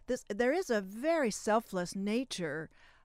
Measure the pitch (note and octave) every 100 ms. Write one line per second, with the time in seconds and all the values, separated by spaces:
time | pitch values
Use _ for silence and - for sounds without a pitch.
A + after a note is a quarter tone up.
0 | - B3+ - G3+ B3 F4 F#4 G#3+ F#3+ A3
1 | D#4 E4 A#3 - G#3+ A3 - F#3 F3 G3
2 | G3+ A#3 C4 - D#3+ D3+ D#3+ - - -